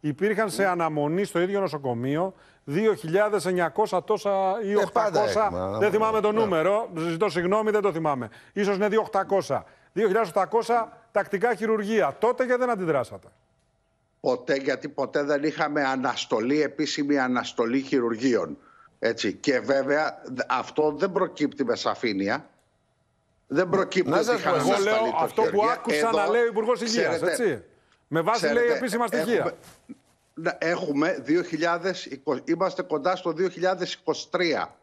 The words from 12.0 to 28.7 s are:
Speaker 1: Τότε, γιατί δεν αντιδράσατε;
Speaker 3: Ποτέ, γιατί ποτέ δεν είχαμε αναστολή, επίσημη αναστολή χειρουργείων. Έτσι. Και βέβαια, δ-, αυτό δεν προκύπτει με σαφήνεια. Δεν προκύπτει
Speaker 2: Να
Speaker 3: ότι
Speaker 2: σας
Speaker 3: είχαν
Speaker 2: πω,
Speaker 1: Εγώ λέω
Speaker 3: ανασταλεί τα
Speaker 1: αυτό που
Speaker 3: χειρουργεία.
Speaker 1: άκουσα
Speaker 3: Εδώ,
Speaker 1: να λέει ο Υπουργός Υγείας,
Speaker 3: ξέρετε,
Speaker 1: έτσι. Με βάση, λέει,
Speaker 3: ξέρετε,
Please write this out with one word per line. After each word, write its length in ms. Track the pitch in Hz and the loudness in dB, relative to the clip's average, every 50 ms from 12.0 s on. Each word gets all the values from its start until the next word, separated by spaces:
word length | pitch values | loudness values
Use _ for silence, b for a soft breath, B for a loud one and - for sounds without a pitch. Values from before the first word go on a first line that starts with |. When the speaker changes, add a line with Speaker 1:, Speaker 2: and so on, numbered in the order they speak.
| 175 139 131 - | 2 2 0 2
Speaker 1:
Τότε, 260 | - 226 247 247 262 | 2 0 2 2 0
γιατί 160 | 240 247 247 | 0 2 0
δεν 100 | 254 247 | 2 0
αντιδράσατε; 580 | 233 196 185 160 156 135 120 - 107 95 - - _ _ _ _ _ _ _ _ _ _ _ _ _ _ _ _ _ _ | -2 -2 0 0 0 0 0 -4 -8 -18 -18 -20 _ _ _ _ _ _ _ _ _ _ _ _ _ _ _ _ _ _
Speaker 3:
Ποτέ, 340 | - 143 127 123 - - 151 | 0 0 0 0 0 -2 -2
γιατί 320 | 139 135 139 135 127 - - | 0 0 -2 -4 -2 -4 -10
ποτέ 340 | - - 135 120 - 151 143 | -6 -4 -6 -2 0 -2 0
δεν 200 | 143 147 143 139 | 0 0 0 0
είχαμε 400 | 156 147 - 165 147 147 151 143 | -2 0 0 -2 -2 0 0 0
αναστολή, 800 | 131 135 131 127 131 120 - - - 135 110 110 123 143 151 147 | 0 0 0 -2 -2 -4 -4 -4 -2 -2 -2 0 0 2 2 0
επίσημη 560 | 131 - - 156 139 - 151 147 143 143 139 | -2 -2 -4 -4 -4 -2 -4 0 0 2 2
αναστολή 640 | 131 127 127 123 117 - - - 120 117 120 139 | 2 0 0 -2 -2 -4 -2 -2 -2 0 0 -2
χειρουργείων. 760 | 135 135 - 135 120 117 117 110 120 135 120 104 85 80 73 B B B B B B B B _ | -2 0 0 0 0 0 -2 0 0 2 2 2 0 -2 -8 B B B B B B B B _
Έτσι. 340 | - 113 117 117 - 127 120 | -2 -2 -2 0 -2 -4 -4
Και 280 | - - - 135 123 | -2 0 0 0 0
βέβαια, 600 | 107 113 139 139 131 131 147 151 156 147 - - - | 2 0 0 0 2 2 2 2 0 -2 -4 -8 -14
δ-, 200 | - 131 120 - - | -12 -6 -6 -4 -2
αυτό 460 | 127 127 117 - - - 151 151 147 | -2 -4 -4 -4 -2 0 0 0 2
δεν 160 | 139 175 196 180 | 0 -2 0 0
προκύπτει 520 | 190 185 170 - - 143 139 - - 135 | 0 -2 -2 -2 -2 -2 -2 -2 -2 -2
με 120 | 117 117 | -2 -2
σαφήνεια. 720 | 104 - 120 104 - - 120 104 95 98 98 117 147 - - _ _ _ _ _ _ _ _ _ _ _ _ _ _ _ _ _ _ _ | -2 0 -4 -4 -2 -2 -2 -2 0 -2 -2 -2 -4 -6 -12 _ _ _ _ _ _ _ _ _ _ _ _ _ _ _ _ _ _ _
Δεν 220 | _ 139 147 185 175 | _ 0 0 0 2
προκύπτει 420 | 180 190 185 - - 185 175 - | 2 0 0 0 0 0 0 2
Speaker 2:
Να 60 | 151 | 2
Speaker 3:
ότι 80 | - - | 2 2
Speaker 2:
σας 120 | - - - | 2 0 0
Speaker 3:
είχαν 140 | - - - | 2 0 0
Speaker 2:
πω, 60 | 156 | 2
Speaker 1:
Εγώ 100 | - - | 2 2
λέω 60 | - | 2
Speaker 3:
ανασταλεί 340 | 196 196 208 220 220 226 226 | 2 2 2 2 2 0 0
τα 60 | - 160 | 0 0
Speaker 1:
αυτό 240 | 160 147 - - 220 | -2 0 0 0 0
που 60 | - | 2
Speaker 3:
χειρουργεία. 240 | 165 202 214 233 247 | 2 2 2 2 2
Speaker 1:
άκουσα 240 | - - 226 - - - 226 | 0 -2 -2 0 2 2 2
Speaker 3:
Εδώ, 20 | 226 - | 2 2
Speaker 1:
να 100 | - - | 2 2
λέει 140 | 214 240 240 | 2 2 2
ο 40 | |
Υπουργός 340 | 233 214 202 220 214 247 196 | 2 2 0 0 0 0 0
Υγείας, 360 | 214 233 214 233 202 160 170 | 0 -2 0 0 0 0 0
Speaker 3:
ξέρετε, 260 | 160 147 180 165 - 247 | 0 0 0 0 2 0
Speaker 1:
έτσι. 200 | 196 139 107 - - b b b b b b b _ | 0 0 -2 -6 -16 b b b b b b b _
Με 120 | 147 160 | -2 0
βάση, 240 | 165 185 226 233 185 | 2 2 0 2 2
λέει, 80 | 151 226 | 2 2
Speaker 3:
ξέρετε, 220 | 240 240 240 | 4 4 4